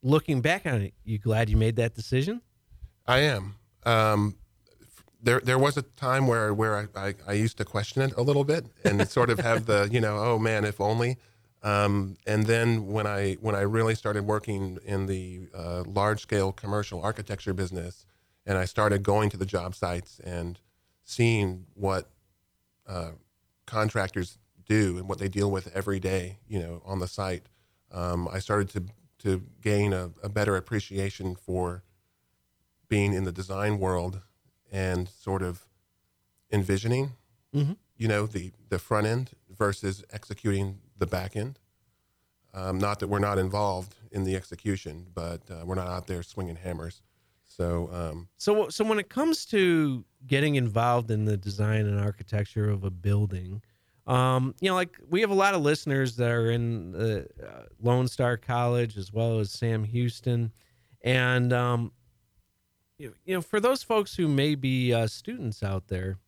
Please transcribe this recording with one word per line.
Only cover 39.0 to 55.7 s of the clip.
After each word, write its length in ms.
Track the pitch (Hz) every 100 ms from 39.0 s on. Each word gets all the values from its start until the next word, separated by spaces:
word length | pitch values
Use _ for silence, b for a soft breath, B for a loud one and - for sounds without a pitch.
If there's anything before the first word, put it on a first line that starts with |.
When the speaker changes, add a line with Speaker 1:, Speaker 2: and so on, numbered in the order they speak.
| 107
Speaker 2:
end 240 | 117 127 - _ 95
versus 480 | 104 101 101 95 -
executing 640 | 107 - 104 107 98 98 95 - -
the 80 | 85
back 280 | 92 92
end. 240 | 107 117 139 _ _ _ _ _ _ _ _ _
Um, 240 | 95 95 92
not 220 | 101 101
that 80 | 98
we're 100 | 101
not 200 | 101 98
involved 580 | 92 101 104 92 92 - 110
in 100 | 104
the 140 | 95 95
execution, 680 | - 87 104 95 - 76 90
but, 280 | 87 85 85 -
uh, 140 | 85
we're 100 | 85
not 140 | 92 90
out 180 | 90 87
there 160 | 90
swinging 340 | 85 - 90 82
hammers. 460 | 90 85 85 - _ _ _ _ _
So, 440 | - 87 87 85
um, 360 | 87 82 78 87 _
Speaker 1:
So, 320 | - 208 196
so 160 | -
when 160 | 220 214
it 80 | 196
comes 360 | - 311 320 -
to 580 | 214 185 165 151 127 - _ 131
getting 260 | 135 151
involved 560 | 143 120 104 120 120 113
in 140 | 107
the 120 | 107 104
design 500 | 98 98 107 107 104
and 120 | 101
architecture 720 | 104 104 - 104 104 - 104
of 140 | 101
a 60 | 95
building, 720 | 90 95 101 104 92 90 101 - _ _ _ -
um, 480 | 127 127 131 131 -
you 80 | 190
know, 80 | 185
like, 200 | 180 - -
we 120 | 175
have 80 | 220
a 40 |
lot 200 | 190 196
of 80 | 190
listeners 540 | 147